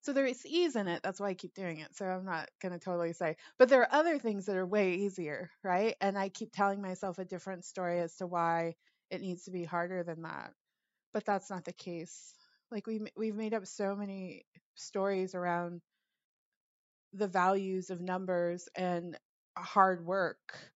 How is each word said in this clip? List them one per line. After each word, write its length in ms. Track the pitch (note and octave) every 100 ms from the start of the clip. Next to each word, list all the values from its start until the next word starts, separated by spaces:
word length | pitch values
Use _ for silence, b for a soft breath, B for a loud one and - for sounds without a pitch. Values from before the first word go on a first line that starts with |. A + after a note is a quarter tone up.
So 100 | -
there 140 | C#4 C4+
is 180 | B3+ -
ease 300 | D#4+ F4 A#3+
in 120 | G3
it. 140 | E3+
That's 180 | F#3+ F#3
why 80 | G3+
I 40 |
keep 200 | F#3 F3+
doing 260 | - F#3 D#3
it. 140 | D#3 -
So 100 | F#3+
I'm 180 | F#3
not 240 | F#3+ E3 - _
gonna 160 | F#3+ F3
totally 340 | F#3+ F3 E3+
say, 240 | E3+ E3+ D#3+ B _
but 100 | B3+
there 140 | C4
are 100 | A#3+
other 240 | C#4+ E4 D4
things 280 | A#3 G3+ F#3+
that 100 | F#3+
are 100 | F3+
way 280 | G#3 F#3+
easier, 560 | F3+ G3+ F#3+ D#3+ D3 F3+ _
right? 320 | F#3+ F3+ A3 -
And 180 | G3 G3
I 100 | G3
keep 220 | - -
telling 280 | - G3+ G3
myself 380 | G3 F#3 G3 F3
a 60 |
different 400 | F#3 F#3 G3 F#3
story 360 | F3+ - F3+ F3
as 160 | E3+ -
to 100 | F3+
why 480 | F3 E3+ E3 E3 E3+ _ _ _
it 100 | F#3+
needs 240 | F#3+ F3+
to 60 | -
be 140 | F#3
harder 380 | E3+ F3 F3 F#3
than 200 | E3+ E3
that. 300 | E3 C#2 A1+ - _ _ _ _ _
But 100 | G#3+
that's 260 | G#3+ G3 -
not 140 | F#3
the 80 | E3+
case. 640 | - - E3+ E3+ - - - b b _
Like, 160 | A3 G#3
we, 140 | A3 G#3+ -
we've 200 | A3 G#3
made 180 | G#3+
up 120 | A3 F#3+
so 300 | - G3+ G3+
many 480 | G3+ G3 F#3 F#2+ _ - _ -
stories 580 | - G3+ G3 G3 F#3
around 480 | F#3 F3 F3 F3 F3 _ _ _ _ _ _ _ _ _ _ _ _ _
the 140 | G3 G3+
values 640 | F#3 F3+ G3 F#3+ F#3+ F#3
of 100 | F3
numbers 680 | F3+ F#3 F#3 F3+ F3 F3+ -
and 440 | - F#3 F3 F3 - _ _ _ -
hard 480 | F3+ G#3 F#3+ F#3
work. 680 | E3+ F#3+ F3 - - - -